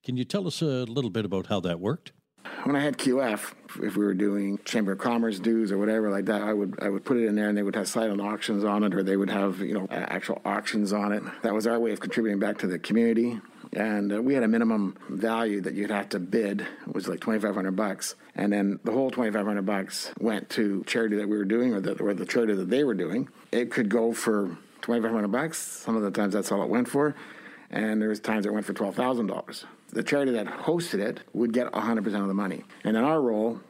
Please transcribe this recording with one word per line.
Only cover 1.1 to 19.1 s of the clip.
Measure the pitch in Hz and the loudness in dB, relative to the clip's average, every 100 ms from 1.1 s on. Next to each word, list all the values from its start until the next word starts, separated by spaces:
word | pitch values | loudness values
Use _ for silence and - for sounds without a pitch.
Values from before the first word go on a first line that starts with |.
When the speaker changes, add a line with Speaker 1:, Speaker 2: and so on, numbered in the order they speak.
Speaker 1:
bit | 104 | -2
about | 101 95 87 | -2 -2 0
how | 104 | -2
that | 87 85 | 0 -2
worked? | 95 160 - _ _ _ - - | -2 -4 -6 _ _ _ -14 -6
Speaker 2:
When | - 143 | 0 2
I | |
had | 147 127 | 0 0
Q | 139 127 | 2 2
F, | 131 104 - - - - | 2 -2 -4 -14 -18 -6
if | - 95 | -4 2
we | |
were | 104 | 2
doing | 95 101 101 98 101 - | 2 2 2 -2 -4 -2
Chamber | 117 101 | -2 0
of | 98 | 0
Commerce | 123 117 113 98 | 0 2 0 0
dues | 107 113 107 | 2 2 2
or | 98 | 2
whatever | 107 110 107 | 2 2 2
like | 98 98 | 0 0
that, | 104 | 0
I | 104 | 0
would, | 107 98 98 | 0 0 -2
I | 104 | -2
would | 98 | -2
put | - 123 | 0 2
it | |
in | 113 | 4
there | 104 104 | 2 2
and | 104 | 2
they | |
would | 101 | 0
have | 107 92 | -2 -2
silent | 117 113 101 | 0 0 0
auctions | 101 107 - 104 | -2 -4 -2 0
on | 107 104 | 2 2
it, | 104 | 2
or | 98 | 2
they | 95 98 | 2 2
would | 98 | 2
have, | 104 98 95 | 2 0 0
you | 196 | -2
know, | 104 95 | -4 -4
a-, | - - | -6 -4
actual | - - - | -6 -4 -4
auctions | - 101 - 110 101 | -2 -2 -2 0 0
on | 104 104 | 0 0
it. | 104 - - | -2 -4 -4
That | 113 | 0
was | 107 107 | 2 2
our | 117 | 2
way | 117 | 0
of | 101 | -2
contributing | 101 120 110 101 | -2 0 0 2
back | 98 104 | 0 0
to | 98 | -2
the | 87 | -4
community. | - 107 117 110 120 117 - - - | 0 4 4 4 2 -2 -12 -20 -10
And, | - 107 104 101 | -4 -2 0 0
uh, | 101 | 0
we | 123 | 2
had | 139 | 2
a | 110 | 4
minimum | 113 117 110 98 - - | 4 4 2 0 -4 -8
value | 98 110 113 117 101 | -2 0 0 0 0
that | 90 | -2
you'd | 95 101 | -4 -2
have | 104 98 | -2 -2
to | 104 | -4
bid. | 92 113 101 101 | 0 2 2 0
It | 98 - - | -4 -10 -8
was, | - 92 | -6 -4
like, | 87 | -4
twenty-five | - 107 107 | 0 0 0
hundred | 101 95 | 0 -2
bucks. | 95 107 95 - - - - | 0 -2 -2 -8 -10 -12 -2
And | 101 | 2
then | 101 98 98 | 4 2 0
the | 113 | 0
whole | 117 131 | 0 0